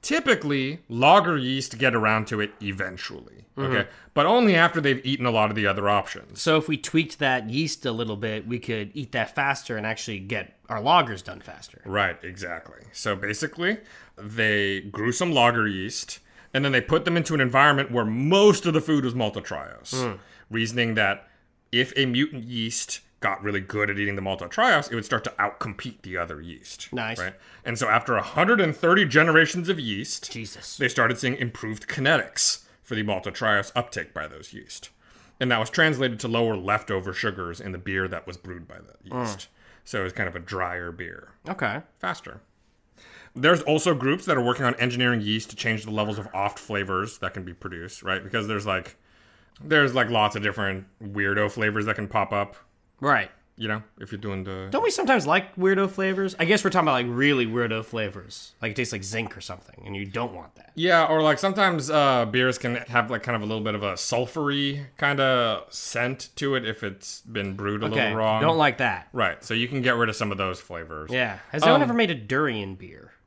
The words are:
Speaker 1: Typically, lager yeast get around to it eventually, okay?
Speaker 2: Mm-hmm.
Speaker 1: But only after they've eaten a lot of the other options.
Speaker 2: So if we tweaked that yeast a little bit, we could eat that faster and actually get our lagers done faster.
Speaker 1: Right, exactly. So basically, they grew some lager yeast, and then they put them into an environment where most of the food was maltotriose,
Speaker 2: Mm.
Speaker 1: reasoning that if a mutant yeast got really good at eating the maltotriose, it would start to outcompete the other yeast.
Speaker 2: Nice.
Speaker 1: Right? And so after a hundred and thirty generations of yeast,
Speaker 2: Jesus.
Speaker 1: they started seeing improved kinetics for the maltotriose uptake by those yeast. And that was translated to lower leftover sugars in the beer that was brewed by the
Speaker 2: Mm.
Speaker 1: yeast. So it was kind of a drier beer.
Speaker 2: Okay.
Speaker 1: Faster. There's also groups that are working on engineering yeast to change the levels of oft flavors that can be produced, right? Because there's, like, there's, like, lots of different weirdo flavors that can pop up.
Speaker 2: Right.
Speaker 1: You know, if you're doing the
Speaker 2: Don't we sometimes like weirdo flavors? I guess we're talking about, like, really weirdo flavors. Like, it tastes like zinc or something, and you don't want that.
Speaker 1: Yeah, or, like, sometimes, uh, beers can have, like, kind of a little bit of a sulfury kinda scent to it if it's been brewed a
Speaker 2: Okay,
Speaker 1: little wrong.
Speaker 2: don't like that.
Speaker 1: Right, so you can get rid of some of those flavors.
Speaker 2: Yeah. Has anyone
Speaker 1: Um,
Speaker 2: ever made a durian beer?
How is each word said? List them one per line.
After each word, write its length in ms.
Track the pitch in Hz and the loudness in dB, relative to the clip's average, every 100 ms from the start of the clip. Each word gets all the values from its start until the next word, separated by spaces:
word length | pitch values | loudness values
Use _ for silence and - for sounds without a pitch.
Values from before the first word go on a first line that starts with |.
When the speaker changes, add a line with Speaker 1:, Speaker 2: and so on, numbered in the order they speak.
Speaker 1:
Typically, 760 | - 311 320 220 151 139 131 160 _ | 0 0 2 2 2 -2 -2 -8 _
lager 480 | 117 139 190 175 156 | 4 8 8 6 0
yeast 420 | 127 135 131 113 | 0 -4 -6 0
get 140 | 131 | 2
around 320 | 117 107 110 107 | 4 2 2 0
to 120 | 107 | -4
it 120 | 104 - | -4 -4
eventually, 840 | 101 95 95 92 - - 57 - - - | -8 -6 -6 -6 -12 -12 -18 -20 -18 -6
okay? 100 | 135 123 | 0 0
Speaker 2:
Mm-hmm. 100 | 98 - - | -2 -8 -4
Speaker 1:
But 120 | - 151 | 2 6
only 280 | 240 226 | 6 6
after 260 | 170 170 170 | 6 6 4
they've 240 | 143 123 | 2 0
eaten 220 | 131 135 123 | 0 0 2
a 60 | |
lot 180 | 113 107 | 4 2
of 60 | 104 | 2
the 100 | 101 | 2
other 220 | 98 104 | 2 2
options. 520 | 104 - - - - | 2 0 -10 -14 -4
Speaker 2:
So 160 | - 156 | 2 2
if 120 | 156 | 2
we 80 | 147 | -4
tweaked 420 | - 160 160 - | 0 -2 -2 -2
that 320 | 143 127 110 | 0 0 -2
yeast 340 | 127 160 - | -2 -2 -2
a 60 | 131 | -4
little 240 | 113 113 104 | -4 -4 -4
bit, 300 | 110 107 113 | -6 -6 -6
we 140 | 123 | -8
could 320 | 120 113 101 | -4 -6 -6
eat 160 | - 131 | -10 -6
that 220 | 127 107 | -4 -2
faster 420 | - 139 135 - 113 | -2 0 -2 -4 -6
and 80 | |
actually 360 | 107 110 - 104 | -4 -6 -6 -8
get 340 | 95 104 92 _ _ | -6 -8 -8 _ _
our 120 | 113 | -4
lagers 440 | 117 175 131 98 | 4 4 4 -4
done 160 | - 87 | -12 -14
faster. 400 | - - - - | -16 -18 -18 -18
Speaker 1:
Right, 320 | 101 98 95 85 | -4 0 0 -2
exactly. 600 | 87 90 90 82 - - - | -12 -12 -10 -10 -12 -20 -18
So 240 | - 113 98 | -6 -4 -2
basically, 600 | 101 107 151 - 175 220 - - - - | -2 -4 -4 -2 -2 -2 -8 -20 -20 -16
they 680 | 104 113 110 104 101 98 | -10 0 2 2 0 -2
grew 280 | 98 101 113 | -6 -4 -2
some 220 | 120 180 | 0 2
lager 340 | 147 120 117 107 | 6 6 6 0
yeast, 540 | 95 98 - - - _ - - | 0 -4 -6 -8 -10 _ -20 -4
and 100 | 135 | -2
then 60 | 139 | 2
they 100 | 127 | 2
put 220 | 120 160 | 4 2
them 120 | 165 170 | 2 0
into 180 | 160 | 0
an 60 | 156 | 0
environment 500 | 127 131 147 139 139 | 2 6 6 6 2
where 140 | 120 | 0
most 600 | 110 113 143 196 208 202 | 0 0 4 8 8 8
of 100 | 175 | 4
the 60 | 156 | 0
food 240 | 151 151 | 4 2
was 100 | 127 | 2
maltotriose, 760 | 120 107 101 - 76 69 57 - | 0 -2 -2 -8 -10 -10 -14 -6
Speaker 2:
Mm. 240 | 131 123 92 - - - | -4 -4 -6 -14 -20 -8
Speaker 1:
reasoning 440 | 113 113 120 117 | -4 -2 0 0
that 320 | 110 101 101 - _ _ _ _ | 2 2 0 -8 _ _ _ _
if 200 | 120 127 - | 0 0 2
a 100 | 131 | 0
mutant 380 | 120 151 143 | 2 0 -2
yeast 560 | 117 120 113 117 - - _ _ | -8 -6 -4 -4 -6 -8 _ _
got 220 | 110 98 | -4 -4
really 180 | 104 101 | -2 -4
good 280 | 95 107 104 | -4 -2 -2
at 80 | 101 | 0
eating 160 | 101 | -2
the 80 | 98 | -2
maltotriose, 680 | 95 95 87 - 247 160 139 | -4 -4 -4 2 4 4 2
it 20 | |
would 100 | 117 | -6
start 200 | 104 120 | -2 -2
to 60 | 117 - | -2 -2
outcompete 640 | 101 - 113 95 123 - | -2 -2 -10 -10 -12 -14
the 140 | - 90 | -8 -6
other 220 | 85 76 | -6 -8
yeast. 520 | 85 76 - - - | -12 -16 -16 -16 -10
Speaker 2:
Nice. 260 | 127 110 113 | -6 -6 -4
Speaker 1:
Right? 140 | 90 - - - | -6 -8 -20 -14
And 140 | - 117 | -8 -2
so 100 | 120 | 4
after 260 | 113 123 | 2 4
a 80 | 113 | 0
hundred 380 | 92 - 185 233 | 0 0 2 4
and 160 | 175 147 | 2 2
thirty 280 | 170 185 175 | 4 6 6
generations 640 | 139 165 160 156 175 170 | 6 8 6 6 2 -2
of 100 | 175 | -2
yeast, 500 | 117 101 131 - - | -2 -6 -6 -8 -8
Speaker 2:
Jesus. 460 | 120 107 - - - | -12 -12 -12 -14 -4
Speaker 1:
they 100 | 131 | -2
started 320 | - 117 123 | 2 2 2
seeing 160 | 127 | -2
improved 540 | 127 120 - 110 107 - | -2 -4 -6 -8 -8 -8
kinetics 760 | - 135 156 - - - - _ _ | -2 2 2 0 0 0 0 _ _
for 120 | - | -8
the 80 | 113 | -4
maltotriose 680 | 107 95 92 90 113 104 98 | -2 -2 -4 -2 2 2 2
uptake 380 | 123 120 - 80 | -4 -4 -8 -8
by 160 | - 76 | -10 -10
those 240 | 76 76 | -12 -18
yeast. 380 | 57 - - - _ _ - - _ | -18 -16 -16 -18 _ _ -20 -20 _
And 100 | 123 | 0
that 80 | 117 | 2
was 120 | 110 | 0
translated 500 | - 160 135 131 113 | 2 2 4 -2 -2
to 80 | 123 | -2
lower 280 | 117 117 104 | 0 2 0
leftover 560 | 92 104 - 98 95 | 0 0 0 -4 -4
sugars 440 | 90 113 95 87 85 | -4 -4 -4 -8 -8
in 140 | 101 | -10
the 60 | 90 | -8
beer 280 | 92 95 95 | -4 -2 -2
that 200 | 87 - | -4 -10
was 100 | 90 | -14
brewed 320 | 92 90 - | -12 -14 -14
by 80 | - | -20
the 320 | - - - | -20 -20 -10
Speaker 2:
Mm. 100 | 127 | -6
Speaker 1:
yeast. 260 | 117 98 - _ - - | -4 -6 -12 _ -20 -20
So 200 | - 113 | -10 -6
it 20 | |
was 80 | 92 | -6
kind 160 | 90 95 | -6 -6
of 80 | 85 | -8
a 40 | |
drier 520 | 85 98 90 90 87 | -8 -6 -4 -6 -10
beer. 380 | 85 87 87 - _ - | -12 -14 -14 -20 _ -12
Speaker 2:
Okay. 320 | 190 120 120 - _ | -4 -4 -4 -12 _
Speaker 1:
Faster. 440 | - - - - _ _ _ _ _ _ - - - | -8 -8 -12 -20 _ _ _ _ _ _ -20 -20 -18
There's 280 | - 143 175 | 0 4 4
also 320 | - 151 180 | 4 2 2
groups 320 | 147 127 170 - | 2 0 -2 0
that 100 | 143 | 0
are 60 | |
working 240 | 120 123 127 | 2 2 0
on 80 | |
engineering 480 | 123 123 120 123 117 | 0 -2 2 2 2
yeast 280 | 104 110 - | 0 -2 -4
to 60 | 107 | -6
change 280 | 117 110 | -2 -2
the 60 | 104 | -4
levels 280 | 107 104 104 | -2 -2 -4
of 100 | 98 | -6
oft 240 | 95 101 - | -2 -2 -4
flavors 600 | - 101 98 95 107 - | -6 -4 -2 -2 -2 -6
that 140 | 95 | -8
can 100 | 98 | -8
be 100 | 87 | -12
produced, 480 | 85 - 85 85 - | -12 -12 -10 -12 -10
right? 200 | 98 95 | -4 -4
Because 240 | 95 113 104 | -2 -4 -2
there's, 200 | 107 104 | -4 -2
like, 300 | 92 90 - _ _ _ _ _ _ | -2 -4 -18 _ _ _ _ _ _
there's, 340 | 151 156 143 | 2 4 4
like, 160 | 127 117 | 4 2
lots 260 | 117 107 104 | 4 4 2
of 60 | |
different 420 | 104 101 98 95 95 _ | -2 -2 -4 -4 -10 _
weirdo 480 | 101 101 98 101 104 | -10 -4 0 2 0
flavors 360 | 120 107 107 107 | 0 0 0 -2
that 100 | 107 | -2
can 120 | 101 | -2
pop 240 | 110 98 | -2 0
up. 240 | 104 101 - _ _ _ _ | -2 -4 -8 _ _ _ _
Speaker 2:
Right. 320 | 139 131 92 _ _ - | 2 2 0 _ _ -10
Speaker 1:
You 100 | 110 | -6
know, 140 | 107 104 _ | -6 -8 _
if 100 | 95 | -12
you're 80 | 104 | -10
doing 260 | 104 95 | -6 -6
the 240 | 95 95 95 | -6 -8 -4
Speaker 2:
Don't 120 | 269 | -2
we 80 | 466 | 0
sometimes 360 | - 359 254 143 | 0 2 2 4
like 280 | 180 190 - | 0 0 0
weirdo 340 | 185 196 196 | 2 2 0
flavors? 440 | 190 190 190 196 190 | -2 -2 -2 -4 -2
I 80 | 165 | 2
guess 180 | 208 | 4
we're 60 | 190 | 4
talking 160 | 180 156 | 2 4
about, 40 | |
like, 120 | 131 123 | 2 0
really 360 | 120 143 139 117 | 2 2 4 2
weirdo 380 | 117 117 110 | 0 0 -2
flavors. 680 | 110 117 104 95 98 - - _ | -4 -6 -6 -6 -16 -18 -18 _
Like, 80 | 113 | -6
it 40 | 104 | -4
tastes 160 | 120 | -4
like 120 | 107 | -4
zinc 320 | 95 110 110 - | -6 -6 -6 -10
or 60 | |
something, 400 | - 101 - - | -14 -14 -16 -20
and 100 | 101 | -12
you 120 | 98 98 | -10 -6
don't 260 | 110 120 | -6 -6
want 220 | 90 82 | -8 -18
that. 180 | _ - | _ -18
Speaker 1:
Yeah, 300 | - 170 170 | -4 4 4
or, 160 | 160 160 | 6 4
like, 180 | 156 143 | 4 4
sometimes, 520 | 196 190 196 170 135 | 0 4 2 2 2
uh, 340 | 156 143 127 | 4 6 4
beers 320 | 113 123 127 123 | 2 2 2 2
can 200 | 127 120 | -4 -4
have, 340 | 117 120 110 | 0 0 2
like, 120 | 117 | -2
kind 140 | - 117 | -2 -4
of 60 | |
a 20 | 104 | -2
little 160 | 110 | -4
bit 120 | 110 | -2
of 80 | 104 | -2
a 120 | 101 | -2
sulfury 920 | 90 - 120 123 160 143 143 139 143 139 - | -4 -2 -2 -2 -2 -2 0 -2 -4 -10 -2
kinda 640 | 143 143 135 127 117 101 - | -2 2 2 4 2 -2 -6
scent 600 | - - 117 123 131 - - | -12 -8 -4 -4 -4 -12 -6
to 180 | 139 | -2
it 100 | 135 113 | -2 -2
if 160 | 107 | -6
it's 380 | 104 95 - - | -8 -10 -14 -14
been 320 | - 113 98 | -8 -6 -4
brewed 280 | 95 104 104 | -4 -4 -2
a 40 | 107 | -2
Speaker 2:
Okay, 100 | 110 | 0
Speaker 1:
little 120 | 117 107 | 0 0
wrong. 240 | 110 110 | 0 2
Speaker 2:
don't 180 | 151 165 | 2 4
like 200 | 147 - | 2 2
that. 300 | 123 92 - | -2 -2 -8
Speaker 1:
Right, 320 | 123 98 78 | -2 -2 -2
so 80 | - | -4
you 160 | 113 120 | -4 -2
can 140 | 135 | -2
get 140 | 123 120 | 0 2
rid 120 | 117 | 0
of 80 | 104 | 0
some 160 | 104 | -4
of 60 | 98 | -2
those 200 | 92 90 | -4 -4
flavors. 520 | - 87 80 78 78 | -10 -12 -12 -12 -6
Speaker 2:
Yeah. 280 | 127 123 95 - | -2 -2 -4 -8
Has 100 | 151 | 2
anyone 200 | 160 277 | 6 6
Speaker 1:
Um, 60 | 277 | 6
Speaker 2:
ever 40 | |
made 160 | 233 214 | 2 2
a 40 | |
durian 600 | 160 104 131 151 110 98 92 | 0 -2 0 0 -2 -6 -10
beer? 360 | 92 78 - _ | -16 -20 -20 _